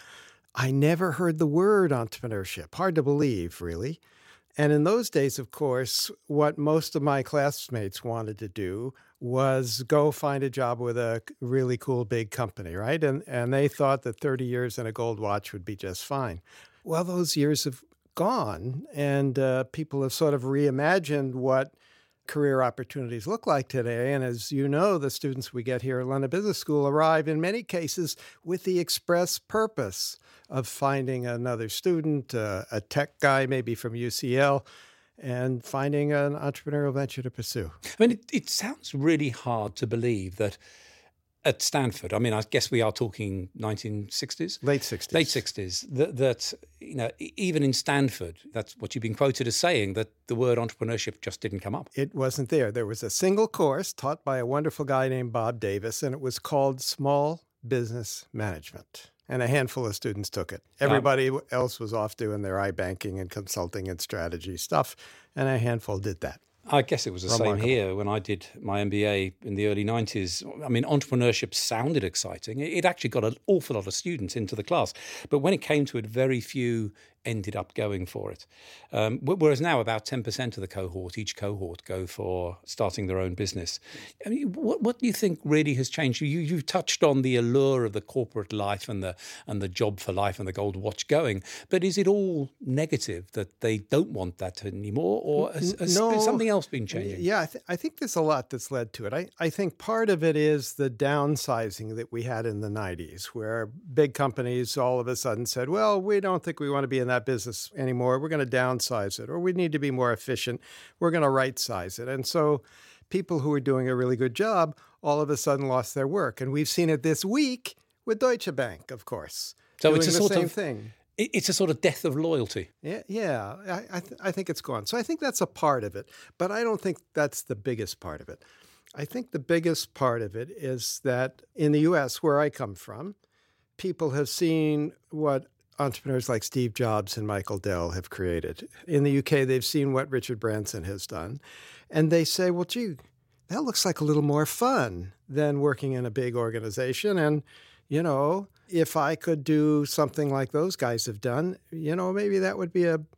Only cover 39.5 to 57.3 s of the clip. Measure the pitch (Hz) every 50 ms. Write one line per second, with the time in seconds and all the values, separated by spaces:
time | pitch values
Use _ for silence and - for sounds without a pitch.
39.5 | 120 113 104 101 - - 120 107 117 117 117 123 117 101 95 92 92 - 107 101
40.5 | - - - - - - - - - - _ _ _ _ _ _ _ _ - 147
41.5 | 123 - - - - 147 135 120 - - - - 104 107 120 120 107 107 110 -
42.5 | - 127 - - - 117 113 110 - - 123 107 - - 107 98 95 95 92 92
43.5 | - - 113 107 107 - - 110 104 104 98 98 - - 143 135 - - 160 185
44.5 | - - - 139 143 135 - - 110 90 - - - - 160 - - 127 - -
45.5 | - - 98 92 90 - - - 139 123 151 180 - 120 135 131 120 - - -
46.5 | - - - - _ _ - - - 131 113 117 - - 131 - - - 202 180
47.5 | 160 151 143 135 123 - - - 143 143 139 131 - - 92 82 82 - - -
48.5 | - 113 107 - - - 110 - - 131 110 113 110 - 143 139 127 - 131 117
49.5 | 107 - - 175 175 120 101 98 95 110 107 - _ _ _ - 123 117 127 123
50.5 | 120 117 117 113 - - 117 113 117 110 - 110 - - - 101 - - - 107
51.5 | 98 98 - 98 110 160 143 - - 135 139 - - 139 135 131 - 143 131 117
52.5 | 165 151 127 104 110 123 113 101 113 - 120 104 - - 185 185 196 208 220 214
53.5 | - - 180 143 135 160 190 - - - - 139 156 - _ 139 135 127 120 120
54.5 | 135 147 151 156 - - 147 127 135 131 131 131 131 127 123 120 113 120 110 113
55.5 | 120 113 113 98 98 104 101 113 110 - 156 135 127 151 135 127 120 - - -
56.5 | 151 139 135 139 135 127 - - - - 139 139 143 143 143 151